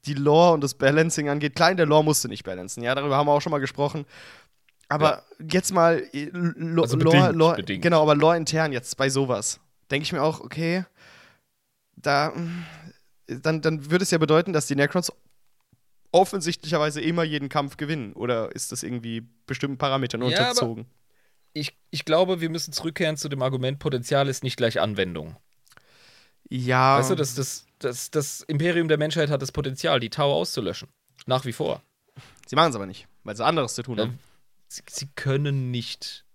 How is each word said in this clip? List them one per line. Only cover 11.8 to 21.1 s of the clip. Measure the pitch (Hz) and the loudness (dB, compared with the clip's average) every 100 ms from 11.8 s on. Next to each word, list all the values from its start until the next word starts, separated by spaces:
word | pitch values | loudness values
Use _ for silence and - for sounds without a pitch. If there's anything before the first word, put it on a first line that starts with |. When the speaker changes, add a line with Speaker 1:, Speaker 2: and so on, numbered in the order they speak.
| _ - | _ -8
Speaker 1:
da, | 147 143 151 | 0 0 0
mm, | - 170 175 160 160 165 - _ _ - 127 | -4 -8 -8 -12 -18 -20 -20 _ _ -14 -4
dann, | 156 160 | -2 0
dann | 160 156 139 | 0 -2 -2
würde | 175 | 0
es | 190 | 2
ja | 170 | 0
bedeuten, | 151 156 175 | 4 4 4
dass | 160 - | -2 -2
die | 139 | 0
Necrons | 139 185 170 - _ _ _ _ _ _ _ _ _ | 0 0 -4 -10 _ _ _ _ _ _ _ _ _
offensichtlicherweise | 175 190 196 165 - 160 156 151 147 | 4 4 0 -4 -6 -2 0 0 0
immer | 165 170 | -2 0
jeden | 160 151 139 | -2 -2 -2
Kampf | 151 143 - | -2 -2 -6
gewinnen. | 151 156 107 | -6 -4 -6
Oder | - 120 117 107 - | -6 -2 -2 -2 -8
ist | - | -10
das | - | -8
irgendwie | 92 120 117 113 120 _ - | -8 -8 -6 -10 -10 _ -10
bestimmten | 131 139 135 | -6 -6 -2
Parametern | 143 135 127 117 | 0 0 -2 -2
Speaker 2:
Ja, | 123 175 | 0 2
aber | 240 | 2
Speaker 1:
unterzogen? | 247 117 113 123 _ _ | 0 -2 -4 -12 _ _